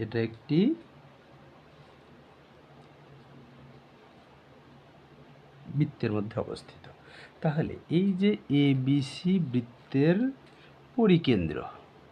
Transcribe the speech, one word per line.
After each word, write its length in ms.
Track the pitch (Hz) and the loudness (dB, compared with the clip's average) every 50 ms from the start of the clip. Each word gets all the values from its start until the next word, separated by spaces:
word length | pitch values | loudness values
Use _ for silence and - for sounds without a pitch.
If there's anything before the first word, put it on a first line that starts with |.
এটা 180 | 113 110 110 117 | -8 -6 -4 -4
একটি 380 | 113 113 113 - - - 143 165 202 269 330 - - - - - - - - - - - - - - - - - - - - - - - - - - - - - - - - - - - - - - - 143 - - - - - - 135 139 - - - - - - - 123 - - - - 143 - - - - - - - - - - - - - - - - - - - - - - - - - - - - - - - - - - - - - - 123 | -4 -4 -6 -10 -6 0 2 2 2 2 0 -4 -8 -20 -20 -20 -20 -20 -20 -20 -20 -20 -20 -20 -20 -20 -20 -20 -20 -20 -20 -20 -20 -20 -20 -20 -20 -20 -20 -20 -20 -20 -20 -20 -20 -20 -20 -20 -20 -20 -20 -20 -20 -20 -20 -20 -20 -20 -20 -20 -20 -20 -20 -20 -20 -20 -20 -20 -20 -20 -20 -20 -20 -20 -20 -20 -20 -20 -20 -20 -20 -20 -20 -20 -20 -20 -20 -20 -20 -20 -20 -20 -20 -20 -20 -20 -20 -20 -20 -20 -20 -20 -20 -20 -20 -20 -20 -20 -12 -4 0
বৃত্তের 360 | 143 151 147 - - - 110 | 0 0 0 -2 -6 -4 -2
মধ্যে 280 | 104 104 101 110 - - | -2 -2 -4 -4 -6 -6
অবস্থিত। 440 | - - - - - - - - - - - - - - - - - - - - | -6 -6 -8 -12 -14 -20 -20 -20 -20 -20 -20 -20 -20 -20 -20 -20 -20 -20 -12 -4
তাহলে 340 | - 160 143 160 120 - - - - - | -4 -2 -2 -2 -4 -4 -6 -12 -8 -2
এই 220 | 135 175 190 202 | 0 0 0 0
যে 240 | 185 180 196 208 214 202 - - | 0 2 2 0 0 0 -2 -2
এবিসি 880 | 135 143 143 143 135 131 131 135 143 143 135 - - - - 175 190 190 | 0 2 4 2 2 0 0 0 0 0 0 -4 -8 -6 -2 0 0 0
বৃত্তের 800 | 160 127 117 123 120 - - - - - - 135 143 160 180 208 254 269 269 - - - - - - - - - - - - | 0 0 -2 -4 -4 -4 -14 -20 -12 -2 0 2 4 4 4 2 0 -2 -4 -8 -18 -20 -20 -20 -20 -20 -20 -20 -18 -8 0
পরিকেন্দ্র, 840 | 254 226 208 180 165 - 135 120 95 85 78 73 62 - - - - - - - - - - | 2 4 6 6 4 4 2 2 2 0 -2 -4 -6 -8 -10 -14 -16 -20 -20 -20 -20 -20 -20